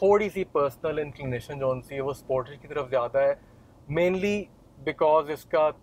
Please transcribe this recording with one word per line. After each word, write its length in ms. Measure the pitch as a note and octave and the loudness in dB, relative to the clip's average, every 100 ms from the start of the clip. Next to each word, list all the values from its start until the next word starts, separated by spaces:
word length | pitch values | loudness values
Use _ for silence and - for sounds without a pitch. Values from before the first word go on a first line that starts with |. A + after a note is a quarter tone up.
थोड़ी 280 | G3 G#3 G#3 | 4 4 2
सी 140 | G3 F#3 D3+ | -4 -2 0
personal 440 | C#3 - D#3+ D3+ | 0 -2 -4 -4
inclination 600 | D3 C#3 C3+ A#2+ - C#3+ | -6 -8 -6 -6 -8 -4
जो 200 | C3 B2+ | -2 -2
सी 140 | A#2 C#3 | -6 -6
है 60 | |
वो 120 | C3+ | -4
Sportage 480 | C3 - C3 B2 C#3+ | -6 -4 -4 -4 -12
की 60 | D3 | -8
तरफ 220 | D3+ B2+ | -6 -2
ज़्यादा 300 | B2+ A#2+ C3+ | 0 0 2
है, 200 | C#3 C#3 - - - - - | 2 0 -6 -20 -20 -20 -4
mainly 440 | D#3 F3+ F#3 G3+ G#3 - - - - | 0 2 2 0 -2 -4 -14 -20 -10
because 520 | C#3+ D3 D#3 D#3 D3 | -8 0 4 4 2
इसका 400 | D3 - D#3+ D3+ - | -6 -2 2 2 -2